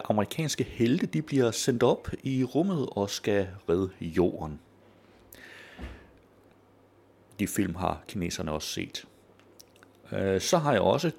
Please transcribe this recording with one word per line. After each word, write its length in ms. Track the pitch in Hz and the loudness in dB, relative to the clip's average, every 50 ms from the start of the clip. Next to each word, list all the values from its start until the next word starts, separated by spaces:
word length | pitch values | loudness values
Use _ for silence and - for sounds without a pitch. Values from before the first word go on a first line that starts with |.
| - - | 4 2
amerikanske 540 | 107 107 104 - - 160 160 143 - - 123 | 0 0 0 0 -2 -4 -4 -2 -2 -2 -4
helte, 420 | - - - 117 120 131 190 208 | -4 0 0 2 2 2 2 0
de 160 | - - 156 | 0 -2 -4
bliver 300 | 151 - 143 135 123 113 | -2 0 2 2 2 2
sendt 320 | 110 - - 139 120 113 120 | 2 0 0 0 2 4 4
op 260 | 127 - - - - - - - | 4 4 2 -2 -8 -10 -6 -4
i 200 | 135 131 131 127 | -2 0 0 0
rummet 460 | 120 - 143 180 202 185 147 120 - | 0 2 0 2 2 0 -2 -2 -2
og 180 | - 101 101 98 | -2 -2 -2 -2
skal 380 | - - - 110 101 101 92 90 92 95 - - | -4 -4 0 2 2 2 2 0 -6 -8 -2 0
redde 200 | 85 92 95 90 - - | 2 2 2 0 -4 -6
jorden. 580 | - 82 80 90 87 - - - 80 78 73 - - - - - - - - - - - - - - - - - - - - - - - - - - - - - - - - - _ _ _ _ - - _ _ _ _ _ _ _ _ _ _ _ _ _ _ _ _ - - | -8 0 2 4 4 4 2 -2 -6 -8 -10 -12 -16 -20 -20 -20 -20 -20 -20 -20 -20 -20 -20 -20 -20 -20 -20 -20 -20 -20 -20 -20 -20 -20 -16 -14 -14 -14 -14 -16 -20 -20 -20 -20 _ _ _ _ -20 -20 _ _ _ _ _ _ _ _ _ _ _ _ _ _ _ _ -6 -4
De 80 | 98 | -4
film 280 | - - 110 98 92 82 | -2 0 0 -2 -2 -2
har 280 | 95 90 82 82 80 - | -2 -2 -2 -2 -4 -8
kineserne 440 | - - 101 85 87 - - 87 78 | -10 -6 -4 -4 -4 -4 -4 -4 -4
også 160 | 78 76 - | -4 -4 -6
set. 380 | - - - 92 - - - - - - - - - - - - - - - - _ _ - - - - _ - - | -6 -6 -6 -6 -8 -8 -12 -16 -18 -20 -20 -20 -20 -20 -20 -20 -20 -20 -20 -20 _ _ -20 -20 -20 -20 _ -12 -8
Øh, 300 | 107 98 98 98 95 92 | -4 -2 0 2 2 0
så 160 | - - 185 | 2 4 4
har 140 | 170 147 143 | 4 4 4
jeg 100 | 127 95 | 4 4
også, 300 | 90 92 113 143 175 160 - | 6 4 4 4 2 -2 -4